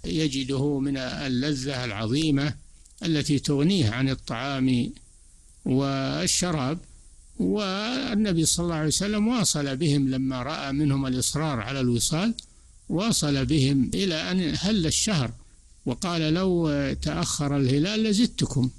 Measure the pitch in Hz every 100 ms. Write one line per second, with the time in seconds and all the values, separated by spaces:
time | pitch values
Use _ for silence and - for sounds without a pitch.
0 | 170 170 156 135 127 135 147 139 139 139
1 | 127 - 143 123 143 139 135 131 123 101
2 | 110 139 160 139 147 147 - - - -
3 | 170 151 143 143 - 143 156 196 110 117
4 | 135 131 - 117 135 135 131 123 - -
5 | - - - - - - - 131 139 135
6 | 135 147 180 - 180 156 131 170 - -
7 | - - - - 185 202 196 190 214 262
8 | 269 214 214 165 156 - 175 160 156 -
9 | 196 214 214 247 165 156 139 131 165 143
10 | 135 131 131 127 127 156 143 139 151 135
11 | 131 127 - 143 156 127 107 139 123 120
12 | - 160 220 226 - - - - - 165
13 | 226 - 147 139 131 156 131 139 123 180
14 | 196 156 180 185 165 - 185 220 156 -
15 | - 180 117 117 - - - - - 120
16 | 180 170 156 170 190 175 160 143 139 135
17 | 151 156 170 - 143 143 131 143 175 220
18 | 220 202 247 - 135 139 127